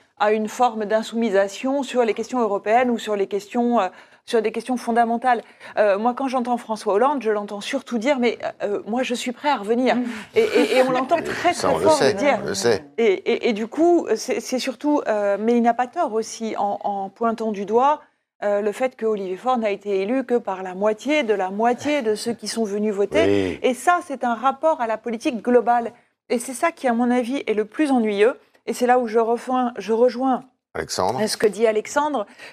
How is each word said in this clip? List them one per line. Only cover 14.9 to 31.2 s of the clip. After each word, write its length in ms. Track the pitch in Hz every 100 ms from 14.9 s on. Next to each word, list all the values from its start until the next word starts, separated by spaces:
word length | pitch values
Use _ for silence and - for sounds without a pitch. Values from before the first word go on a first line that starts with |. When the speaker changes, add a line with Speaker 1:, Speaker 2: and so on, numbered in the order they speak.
| 294 -
Speaker 1:
euh, 280 | 214 202 202
mais 180 | 220 240
il 60 |
n'a 120 | 233
pas 120 | 240 247
tort 260 | 349 294
aussi 400 | 220 220 - 220 -
en, 220 | 202 -
en 260 | 202 196 190
pointant 420 | - 226 233 220
du 140 | 196 196
doigt, 340 | 226 277 294 - _ _ -
euh, 180 | 202 202
le 120 | 214
fait 240 | 202 254 -
que 100 | 220
Olivier 300 | 208 185 185
Faure 220 | 247 254
n'a 120 | 220
été 300 | 196 202 190
élu 220 | 196 269
que 100 | 247
par 280 | 240 214 185
la 120 | 190
moitié 480 | 185 214 214 262 302
de 120 | 226
la 160 | 196 185
moitié 520 | 202 233 240 277 294
de 120 | 220
ceux 180 | 208 233
qui 160 | 226 208
sont 160 | 226
venus 280 | 208 208 214
voter. 300 | 196 196 196
Speaker 3:
Oui. 340 | 196 202 190 156
Speaker 1:
Et 120 | 254
ça, 260 | 247 359 349 349
c'est 180 | 269
un 100 | 247
rapport 460 | 220 269 262 320 311
à 60 | 226
la 100 | 214
politique 440 | 233 226 302 226
globale. 500 | 247 240 226 240 226 - _ _ -
Et 80 | 240
c'est 160 | 254
ça 180 | 247 339
qui, 160 | 330 254
à 60 |
mon 160 | 233 247
avis, 320 | 247 220 277 -
est 80 |
le 100 | 214 208
plus 240 | - 302
ennuyeux. 460 | 254 220 202 220 302 _ _ -
Et 60 |
c'est 140 | 233 247
là 120 | 254
où 80 | 233
je 120 | 226
rejoins, 540 | 226 233 - 254 240 226
je 160 | 190
rejoins 520 | 226 247 233 269 226 - _ _
Speaker 3:
Alexandre. 500 | - 160 - - 127